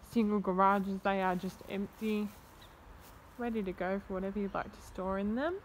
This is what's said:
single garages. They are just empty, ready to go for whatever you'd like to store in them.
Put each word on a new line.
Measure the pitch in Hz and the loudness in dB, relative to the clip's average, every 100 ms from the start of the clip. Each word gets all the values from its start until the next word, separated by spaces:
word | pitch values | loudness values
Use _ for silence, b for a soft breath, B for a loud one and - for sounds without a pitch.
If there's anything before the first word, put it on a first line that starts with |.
| - | 0
single | 233 208 208 | 2 4 4
garages. | 190 185 190 202 196 196 | 2 6 8 6 2 0
They | 196 196 | 0 2
are | 185 180 | 2 0
just | 185 - - | -2 -8 -6
empty, | 202 202 - 220 208 208 - - - - - - - - - - - | -4 -4 -4 -2 0 -2 -6 -20 -20 -20 -20 -20 -20 -20 -20 -20 -6
ready | 240 226 | -2 -2
to | 190 | -2
go | 180 180 196 | -2 0 0
for | 196 | -2
whatever | 190 190 202 | -4 -2 -2
you'd | 196 | -2
like | - - | -2 -6
to | - | -10
store | - - 185 190 | -12 -6 -2 0
in | 208 226 | 0 0
them. | 302 381 | 0 -4